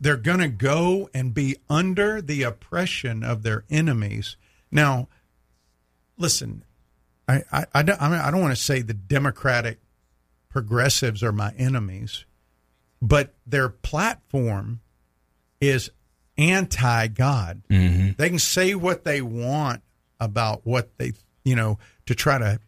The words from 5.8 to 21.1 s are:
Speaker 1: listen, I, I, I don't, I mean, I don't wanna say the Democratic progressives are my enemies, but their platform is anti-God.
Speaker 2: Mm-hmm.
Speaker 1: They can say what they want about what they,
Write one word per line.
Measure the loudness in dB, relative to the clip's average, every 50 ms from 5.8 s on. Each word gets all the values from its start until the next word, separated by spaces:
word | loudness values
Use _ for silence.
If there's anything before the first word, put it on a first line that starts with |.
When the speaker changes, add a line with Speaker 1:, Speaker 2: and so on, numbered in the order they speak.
| _ _ _ _ _ _ _
Speaker 1:
listen, | -2 0 0 0 -2 -4 -8 -10 -14 -16 _ _ _ _ _ _ _ _ _ _ _ _ 0
I, | 0 0 0 -2 -4
I, | -4 -4 -2 0
I | 0 2
don't, | 2 0 0
I | 0 0
mean, | 0 0
I | 0 0
don't | 0 0
wanna | 0 0 0
say | -2 -2 -2 -2 -2
the | -2 -4 -6
Democratic | -8 -4 -2 0 0 0 0 -2 -2 -2 0 0 0 -2 -4 -6 -10 _ _ _ _ _ _ _ _ _ _ _ _ _ _
progressives | -6 -4 -2 0 0 2 2 2 2 2 0 -2 -2 -2 -2
are | -2 0
my | -2 -2 -4 -2 -2
enemies, | 0 0 0 0 -2 -4 -8 -10 -10 -12 -12 -14 -16 _ _ _ _ _ _ _ _ _ _ _ _ _ _ _ 0
but | 2 4 4 2 0 -6 _ _
their | -2 0 0 0 0
platform | -2 -6 -8 -4 -2 -2 0 -2 -2 -6 _ _ -4 -2 0 0 -2 -2 -4 -6 -8 -10 -12 _ _ _ _ _ _ _ _ _ _ _ _ _ _ _
is | 2 2 2 2 -2 -6 -12 _ _ _ _ _ _ _ _ 2
anti-God. | 4 4 4 4 2 0 0 0 2 2 2 2 0 0 0 0 2 2 2 0 -2 -4 -8 -10 -2 2
Speaker 2:
Mm-hmm. | 4 4 6 6 4 4 4 2 2
Speaker 1:
They | 2 0 0
can | 2 0
say | 0 0 2 2 2 2 2
what | 0 0 -2 -2 -2 -2
they | -2 -2 -2
want | -2 -4 -6 -4 -4 -2 -2 0 0 -2 -4 -6 -10 _ _ _ _ _ _ -6
about | -6 -4 -2 -2 -2 -2 -2 -4 -2
what | -2 0 0 -2 -4 _
they, | -8 -6 -6